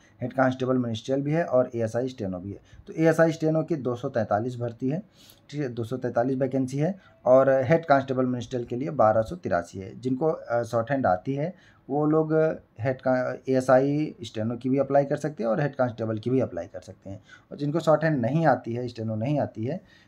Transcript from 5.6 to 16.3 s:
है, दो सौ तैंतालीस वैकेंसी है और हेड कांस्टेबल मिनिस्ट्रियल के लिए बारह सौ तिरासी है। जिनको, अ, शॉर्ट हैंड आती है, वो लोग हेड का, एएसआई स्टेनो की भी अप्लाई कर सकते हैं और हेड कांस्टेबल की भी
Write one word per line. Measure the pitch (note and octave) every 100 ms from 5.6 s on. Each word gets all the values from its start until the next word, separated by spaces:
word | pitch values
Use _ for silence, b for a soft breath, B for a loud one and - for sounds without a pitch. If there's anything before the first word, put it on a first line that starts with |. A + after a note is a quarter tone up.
है, | C3+
दो | A#2+
सौ | A2 B2+
तैंतालीस | B2 A#2 B2+ C3
वैकेंसी | C3 C3+ B2+ C#3
है | D#3+ F#3+ b b -
और | C3 C3+ C3+
हेड | B2+ E3 D#3+
कांस्टेबल | C#3 B2+ B2+ B2+
मिनिस्ट्रियल | B2 A2+ B2 A#2
के | A#2+
लिए | D#3+
बारह | C3+ A2 A2
सौ | A2 F3+
तिरासी | A2 F2 - -
है। | F#2+ B2
जिनको, | B2+ C3 D#3+
अ, | E3 - A#2
शॉर्ट | A2+ A#2 A2+
हैंड | C3+ G#2+
आती | F#2 - C#3
है, | D#3+ - - _ -
वो | C#3+ D3+
लोग | D#3 D#3 D#3 D#3 - - -
हेड | C3+ C3
का, | C3 B2+ B2+ B2+ -
एएसआई | C3 C3 C3 C#3 D3 D3+ -
स्टेनो | A2+ A2 A2 A#2+
की | B2+
भी | C3+
अप्लाई | C3+ C#3 C#3
कर | D3
सकते | D3+ D3+
हैं | A3
और | G3+
हेड | C#3+ -
कांस्टेबल | B2 A#2 A2+ A2
की |
भी | A#2+